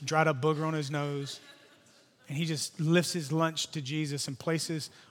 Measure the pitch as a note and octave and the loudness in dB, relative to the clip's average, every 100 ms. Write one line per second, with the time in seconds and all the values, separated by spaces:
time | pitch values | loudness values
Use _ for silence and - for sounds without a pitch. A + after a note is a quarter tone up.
0 | C3+ D#3+ D#3+ C#3+ D3+ D3+ D#3 D#3+ C#3+ C#3+ | 0 4 4 4 2 2 0 -2 -2 -2
1 | D3 C#3+ C#3 - - - - - _ _ | -2 -4 -6 -10 -16 -20 -20 -20 _ _
2 | _ _ - C#3+ E3 D3+ - - D#3 E3+ | _ _ -10 -4 -2 -2 -4 -2 4 6
3 | E3+ F3+ C#3 D#3 D#3+ D#3 - D#3 C3 D#3 | 4 -2 -2 2 2 0 -4 -6 -6 -4
4 | D#3 C#3+ - C3 - D#3+ - D#3+ - - | -4 -4 -6 -4 -2 -2 -2 -4 -6 -14
5 | - | -20